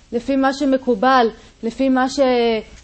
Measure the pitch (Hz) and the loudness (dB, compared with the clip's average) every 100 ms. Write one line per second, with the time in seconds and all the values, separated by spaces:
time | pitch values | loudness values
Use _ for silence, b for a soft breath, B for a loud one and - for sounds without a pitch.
0 | B 233 254 269 269 277 285 262 247 220 | B -8 -2 0 0 0 0 0 0 0
1 | 254 262 226 - B B 226 226 269 254 | 2 2 2 -2 B B -8 -2 0 0
2 | 262 277 262 240 233 220 214 - | 0 0 0 2 0 -2 -6 -18